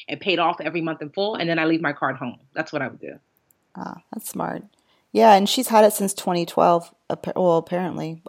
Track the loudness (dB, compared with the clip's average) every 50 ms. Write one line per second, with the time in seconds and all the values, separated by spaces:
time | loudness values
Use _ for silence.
0 | -14 -12 -12 -8 -2 -2 0 2 2 2 0 0 -4 -4 -4 -4 -4 -4 -6 -6
1 | -10 -10 -6 -4 -4 -4 -2 -4 -2 -2 0 0 0 0 0 0 0 -2 -4 -2
2 | -4 -4 -4 -4 -8 -10 -10 -12 _ _ -10 -10 -8 -6 -6 -6 -6 -8 -10 -12
3 | -16 -16 -16 -16 _ _ _ _ _ _ _ _ _ _ -16 -14 -14 -14 -14 -16
4 | _ -16 -16 -14 -12 -12 -8 -6 -6 -6 -6 -10 -12 -16 _ _ _ _ _ _
5 | _ _ 2 4 8 8 8 8 6 2 0 -2 -2 2 6 6 6 6 4 2
6 | -4 -4 -4 -6 -4 -2 -2 -2 -2 -2 0 2 4 4 4 2 0 -6 _ _
7 | _ -8 -8 -8 -6 -8 -4 0 2 2 2 2 0 -2 -4 -4 -4 -4 -6 -8
8 | -8 -10 -10 -8 0